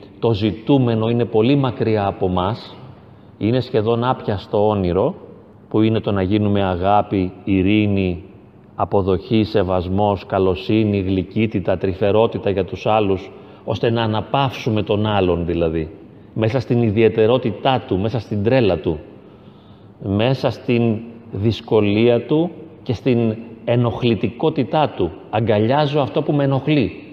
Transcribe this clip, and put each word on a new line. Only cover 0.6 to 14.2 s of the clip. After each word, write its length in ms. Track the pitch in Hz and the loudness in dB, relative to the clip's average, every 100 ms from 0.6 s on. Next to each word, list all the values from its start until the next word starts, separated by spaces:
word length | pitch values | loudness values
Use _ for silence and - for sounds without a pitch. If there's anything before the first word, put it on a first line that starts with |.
| - 139 123 113 110 | 2 2 4 2 0
είναι 160 | 120 113 | 0 0
πολύ 300 | 110 113 143 | 2 2 2
μακριά 520 | 131 - 113 107 98 | 0 -2 0 0 0
από 200 | 92 95 | -2 -2
μας, 480 | 90 92 113 - - - - - - - - | 0 -2 -4 -10 -20 -20 -20 -20 -20 -20 -4
είναι 220 | 104 127 | 0 0
σχεδόν 440 | - 117 107 117 | 0 0 2 2
άπιαστο 640 | 123 127 - 98 - 107 104 | 0 -2 -2 -4 -2 0 2
όνειρο, 480 | 104 90 87 127 196 - - - - - | 2 0 2 0 -2 -12 -20 -20 -20 -4
που 120 | 107 | 0
είναι 180 | 110 110 | 2 2
το 120 | 110 | 0
να 100 | 101 | -2
γίνουμε 420 | 92 104 104 101 | 0 0 2 2
αγάπη, 680 | 98 90 92 104 101 101 90 - | 0 0 2 2 2 0 -2 -4
ειρήνη, 800 | - 95 92 107 104 98 92 85 - - - - - - | -2 2 2 2 2 0 0 -4 -8 -20 -20 -20 -14 -6
αποδοχή, 680 | 85 104 95 92 - 110 | -2 0 2 0 0 0
σεβασμός, 840 | 104 107 92 92 87 95 104 98 - | 2 0 0 0 0 0 0 0 -2
καλοσύνη, 720 | 98 95 92 - 110 107 101 | 0 2 0 0 0 2 0
γλυκύτητα, 800 | 92 95 87 - 110 104 87 92 | 0 -2 -2 -2 -2 -2 -2 -2
τρυφερότητα 720 | 95 90 104 104 113 107 98 | -2 -2 0 2 2 0 -4
για 160 | 95 92 | -2 -4
τους 200 | 90 117 | -4 0
άλλους, 460 | 107 104 92 - - - - - | 2 2 -2 -4 -18 -20 -14 -8
ώστε 240 | 110 127 | -4 -2
να 120 | 113 | 0
αναπαύσουμε 840 | 113 110 | -2 -2